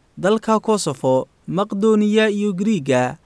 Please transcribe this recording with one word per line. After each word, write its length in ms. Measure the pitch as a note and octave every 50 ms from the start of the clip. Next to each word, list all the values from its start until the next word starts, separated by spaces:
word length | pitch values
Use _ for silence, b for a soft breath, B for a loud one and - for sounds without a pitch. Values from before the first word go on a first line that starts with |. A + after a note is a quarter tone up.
| _ _ _ -
dalka 420 | D#3 F#3 G#3+ A3 - - A3 G#3
Kosovo, 680 | - - G#3+ G3+ - E3+ C#3 - - C3 C3 C3 B2+ - _ _ - -
Macedonia 800 | D3+ F3 G#3 G#3+ - G3 G3+ A3 A3 G#3+ G#3+ G#3 G#3 A3 A3 A3
iyo 240 | G#3 G#3 G#3 G#3 G3
Griiga, 640 | F3 G3+ A3 A3+ F3+ C3+ C#3 C3 B2 B2 B2 C#3+ - _